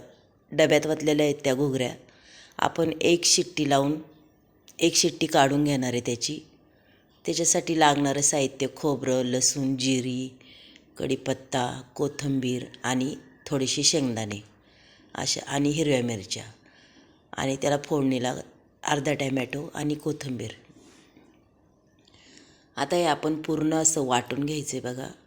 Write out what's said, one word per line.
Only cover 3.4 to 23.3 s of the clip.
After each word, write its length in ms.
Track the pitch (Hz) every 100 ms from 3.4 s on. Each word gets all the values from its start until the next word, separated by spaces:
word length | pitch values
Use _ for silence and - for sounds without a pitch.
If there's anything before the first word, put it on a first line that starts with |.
| 170 - 143
लावून, 320 | 139 139 156 - - _ _ _ _ - -
एक 160 | 165 165
शिट्टी 300 | 170 - 160
काढून 380 | 165 135 143
घेणार 280 | 147 139 127
आहे 100 | 120
त्याची. 380 | 120 117 - 156 - _ _ _ _ _ _ _ -
त्याच्यासाठी 540 | 160 160 180 170 160
लागणारं 420 | 151 143 143 139
साहित्य: 460 | 143 151 135 - 131 -
खोबरं, 480 | 156 131 131 127
लसूण, 520 | 123 123 - 143 135 131
जिरी, 600 | 131 131 123 127 131 - - - - - _ -
कढीपत्ता, 840 | - 135 - 131 - 131 123 127 - -
कोथिंबीर 680 | 143 143 143 135 127 123 - -
आणि 320 | - 127 131 - - - -
थोडेसे 380 | 143 131 -
शेंगदाणे 560 | 143 165 131 110 107 101 - _ _ _ - - _ -
अशा, 260 | 135 - -
आणि 220 | 143 143
हिरव्या 340 | 147 151 131
मिरच्या, 400 | 120 110 92 113 - - - - - - - _ _
आणि 220 | - 135 135
त्याला 220 | 143 143
फोडणीला 580 | 143 151 135 127 123 143 - - _ _
अर्धा 300 | - 147 135
टॅमॅटो 580 | 143 139 135 123 143 165
आणि 220 | - 147 147
कोथिंबीर. 560 | 156 143 139 120 113 - - - - - - - _ _ _ _ _ _ _ _ _ _ - - - _ _ -
आता 200 | 139 175
हे 100 | 165
आपण 360 | 143 156